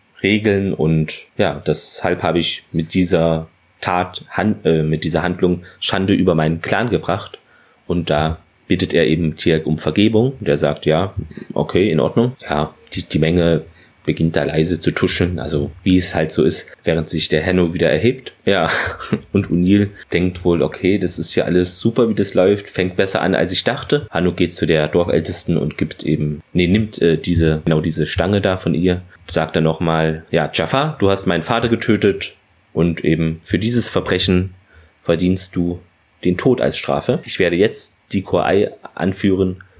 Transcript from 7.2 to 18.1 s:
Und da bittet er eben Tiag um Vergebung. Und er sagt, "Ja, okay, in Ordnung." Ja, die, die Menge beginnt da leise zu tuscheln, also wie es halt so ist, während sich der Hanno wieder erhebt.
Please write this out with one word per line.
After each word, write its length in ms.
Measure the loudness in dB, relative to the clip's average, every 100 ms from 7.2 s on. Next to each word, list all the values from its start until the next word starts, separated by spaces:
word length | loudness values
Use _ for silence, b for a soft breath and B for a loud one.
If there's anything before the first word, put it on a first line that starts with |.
| -6 -18 b b b b -6
Und 240 | -4 0
da 280 | 0 0 -4 _ _ -4
bittet 280 | -2 0
er 120 | 2 2
eben 300 | 2 0 -2
Tiag 300 | 0 0 0
um 100 | -2
Vergebung. 560 | -2 2 2 4 2 0
Und 80 | -2
er 80 | 0
sagt, 300 | 0 0 0
"Ja, 260 | 0 0 -4 -10 B -8
okay, 380 | -4 -2 0 2
in 100 | 2
Ordnung." 340 | 2 2 0 -2
Ja, 340 | -4 -2 -2 -6 -12
die, 80 | -10
die 160 | -4 0
Menge 460 | 2 4 4 2 -2 b b _ -4
beginnt 300 | 0 0 0
da 80 |
leise 360 | 0 0 0 0
zu 100 | -2
tuscheln, 480 | 0 0 2 0 -2
also 320 | -4 -4 -4 -4
wie 140 | 2 2
es 180 | 2
halt 160 | 0 0
so 120 | 2
ist, 260 | 2 0 -6 -6
während 260 | -2 0 0
sich 180 | -2 0
der 160 | 0
Hanno 280 | 2 2 2
wieder 160 | 2 0
erhebt. 440 | 2 0